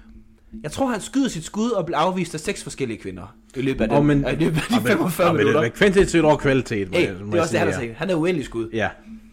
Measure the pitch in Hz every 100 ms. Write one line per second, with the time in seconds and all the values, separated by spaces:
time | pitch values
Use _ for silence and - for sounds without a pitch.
0 | - - - - - 110 151 - 269 214
1 | - 269 247 165 - 202 233 202 165 151
2 | 175 185 165 156 175 196 - - 127 107
3 | 98 92 90 - - 127 135 127 113 143
4 | 147 143 135 139 165 156 - 233 - 320
5 | 196 165 175 160 107 143 117 - 202 190
6 | 175 170 151 143 143 135 - 107 95 170
7 | 143 90 104 - 165 160 - - 117 113
8 | 175 175 170 175 117 113 110 110 98 -
9 | - - -